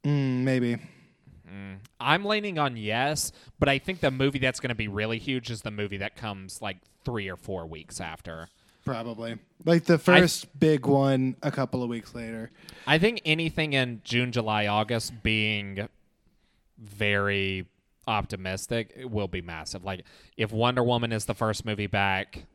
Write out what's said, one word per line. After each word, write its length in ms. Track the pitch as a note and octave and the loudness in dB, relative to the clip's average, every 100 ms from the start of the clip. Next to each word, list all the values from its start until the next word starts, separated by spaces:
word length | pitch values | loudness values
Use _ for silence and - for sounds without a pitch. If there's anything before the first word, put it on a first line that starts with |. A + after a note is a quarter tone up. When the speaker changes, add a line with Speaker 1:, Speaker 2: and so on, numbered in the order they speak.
Speaker 1:
Mm, 400 | D3 C#3+ C3+ B2+ | 2 2 2 2
maybe. 340 | C3 C3 A#2+ A#2 - - - _ - - D#2+ | 2 2 2 -2 -6 -20 -20 _ -20 -20 -20
Speaker 2:
Mm. 260 | G2 G2 F#2+ A2 _ | -16 -14 -16 -18 _
I'm 260 | B2 E3 G3+ | 2 2 4
leaning 320 | G#3+ G#3 E3 | 0 0 0
on 160 | C#3+ A#2 | -2 -2
yes, 540 | G#2 A2+ C#3 D3+ - - - - | -2 0 0 0 -6 -10 -20 0
but 80 | C#3 | 2
I 80 | C#3 | 2
think 200 | - F#3 | 0 0
the 100 | D3 | 0
movie 280 | C3 C3+ C#3 | 2 0 2
that's 200 | C3 B2 | -2 -2
gonna 140 | B2+ A2+ | -4 -4
be 120 | G#2+ | -4
really 300 | G2+ A2 A2+ | -2 -2 -2
huge 300 | A2+ C3 A#2 | -2 -4 -4
is 100 | A2+ | -8
the 80 | A2 | -8
movie 260 | G#2 G#2 G2 | -6 -6 -4
that 180 | G2 - | -8 -8
comes, 460 | A2 G2 F#2+ - | -10 -8 -12 -8
like, 160 | G#2 F#2 _ _ - | -8 -8 _ _ -6
three 240 | A#2+ G2 | -4 -4
or 60 | F2 | -8
four 280 | - F#2+ E2 | -8 -8 -8
weeks 320 | D#2+ D#2 - | -12 -14 -10
after. 480 | F2 D#2+ - D#2+ E2+ _ _ _ - | -10 -10 -12 -12 -14 _ _ _ -6
Speaker 1:
Probably. 520 | A#2+ A#2 A2 A2+ A2+ _ _ D#3 | -6 -6 -8 -8 -10 _ _ 2
Like, 200 | E3+ E3 | 4 6
the 80 | E3 | 4
Speaker 2:
I 20 | |
Speaker 1:
first 640 | - F3 F3 - - C#3+ | 8 8 6 2 -8 2
big 260 | D#3 D3+ C3 | 4 4 4
one 480 | C#3 C#3 C3+ C3 - | 4 6 4 2 0
a 80 | D3 | -4
couple 300 | C3+ C3 C3 | -2 -4 -2
of 60 | A#2+ | -4
weeks 240 | A#2 - A#2+ | -6 -10 -12
later. 360 | A2+ A2+ A2 - - - - | -10 -10 -12 -14 -20 -12 2
Speaker 2:
I 100 | D#3 | 4
think 220 | G3+ A#3 D#3+ | 4 2 0
anything 480 | D#3 E3 D#3 D#3 | 2 2 0 2
in 280 | C#3 B2+ A2+ | 2 0 -2
June, 280 | - A#2+ B2+ | -2 0 2
July, 340 | A#2+ A2 G#2+ G#2 | 0 2 2 2
August 540 | G#2 G#2+ A#2 - A#2 | 2 2 0 -2 -4
being 640 | A2+ A2 G#2+ G#2 G2+ G2 G#2+ _ _ _ _ _ _ _ _ _ | 0 2 2 0 -4 -8 -8 _ _ _ _ _ _ _ _ _
very 840 | A2 G2+ G#2 G2+ G2+ G2+ G2 F#2+ F#2 _ _ _ - | -20 -2 2 4 2 0 0 -4 -8 _ _ _ -2
optimistic, 840 | G#2+ G2 F#2+ F#2 F#2+ - A#2 A2 - | -2 -2 -6 -6 -6 -4 -4 -4 -10
it 120 | B2+ | -6
will 180 | G#2+ G2 | -4 -2
be 140 | F2+ | -4
massive. 420 | F2 E2 D#2 G2 | -8 -10 -10 -10
Like, 200 | F#2 F#2 - - - - | -8 -10 -10 -20 -20 -4
if 140 | G#2+ | -2
Wonder 320 | A2 A#2+ B2 | 2 2 4
Woman 280 | B2 A#2+ A#2 | 2 2 2
is 140 | A2 - | -2 -4
the 100 | A2+ | -2
first 300 | A2 G#2 A2 | 0 0 -4
movie 220 | G2+ G2+ | -4 0
back 580 | G2+ G2 F#2+ G2 - - | 2 2 2 -2 -12 -18